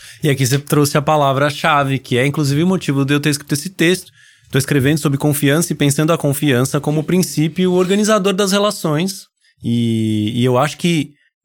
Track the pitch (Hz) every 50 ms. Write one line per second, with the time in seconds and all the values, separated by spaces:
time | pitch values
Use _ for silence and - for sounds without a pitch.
0 | - - - - - 151 139 - 135 120 135 139 143 - 160 147 147 143 - 156
1 | 139 160 156 151 143 139 135 131 143 147 147 - - 165 156 143 143 135 135 123
2 | - - 127 120 127 143 139 156 151 135 139 143 165 185 190 175 - - 143 135
3 | 139 135 143 147 143 156 143 147 - - 151 143 - 185 - - 160 165 185 180
4 | - - _ _ - - _ _ _ _ - 135 139 - 143 143 123 139 156 156
5 | - 156 139 135 - 151 143 143 - 139 139 160 170 - 160 139 147 143 139 -
6 | 156 160 170 156 - 147 135 - - 147 131 120 127 135 - 147 135 147 147 156
7 | 147 147 170 185 180 - - - 151 165 160 - 185 185 180 180 185 180 196 208
8 | 214 208 220 214 185 202 202 190 208 190 190 202 202 208 202 - - 165 151 147
9 | 175 190 190 - - - _ _ _ _ _ _ - 117 117 120 117 113 113 113
10 | 110 110 107 107 107 104 - 117 120 127 127 123 139 - - - - 175 170 160
11 | 135 - - _ _ _ _ _